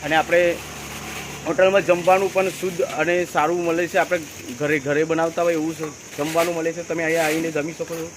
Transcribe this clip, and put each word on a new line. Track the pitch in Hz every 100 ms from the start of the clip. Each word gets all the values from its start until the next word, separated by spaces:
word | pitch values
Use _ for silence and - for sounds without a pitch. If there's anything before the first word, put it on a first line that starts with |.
અને | 147 156
આપણે | - 175 175 170 - - - - - - - - -
હોટલમાં | 165 185 196 165
જમવાનું | 175 175 185 196
પણ | 185 190
શુદ્ધ | 160 185 170
અને | - 120 160 175 175
સારું | 170 151 175 170
મળે | 165 175
છે, | 185
આપણે | 160 175 151 - - 123
ઘરે, | 147 151
ઘરે | 139 147
બનાવતા | 160 160 165 165
હોય | 170
એવું | 165 156
સ-, | 156 156 143 - -
જમવાનું | 151 160 170 170
મળે | 165
છે, | 165
તમે | 165 165
અહીંયા | 160 165 156
આવીને | 156 165
જમી | 156 147
શકો | 160 160 165
છો. | 165